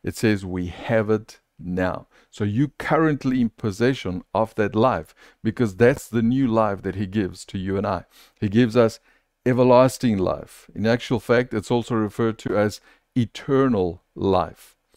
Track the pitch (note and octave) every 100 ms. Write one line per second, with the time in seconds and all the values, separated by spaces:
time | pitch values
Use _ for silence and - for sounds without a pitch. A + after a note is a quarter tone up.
0 | - - A2+ G2+ F#2+ F#2 F2 - - A2+
1 | G#2 G#2+ A2 - _ _ F2+ F2+ F#2 -
2 | - _ _ - G#2 G#2+ C#3+ - - D#3
3 | D#3+ C#3+ C3 B2+ A#2 - A2+ F#2+ A#2+ C3
4 | F#2 F2+ - G2 A2 - G#2 G#2+ B2+ F#2+
5 | D#2+ _ - _ A2+ - A#2 F#2 A#2+ C#3+
6 | - A#2+ A2+ C3 C3 A2 G#2+ F#2+ G2 F#2
7 | G2 G#2+ F#2 F2 - G2+ F#2 G2 G2+ F2+
8 | - _ _ _ G#2+ G#2+ B2 A#2 A2+ -
9 | _ _ _ _ B2 B2 B2+ B2 C3 -
10 | B2+ G2+ F2 C#2+ - - - - A2 A#2+
11 | - A#2 - A#2+ B2+ A2 - A#2+ A2+ A2+
12 | G#2+ - A2+ G#2+ - G2+ G#2 - _ _
13 | _ - A2+ - - C3+ C3+ G#2+ F2+ F2+
14 | _ - G2 F#2 E2 - - _ _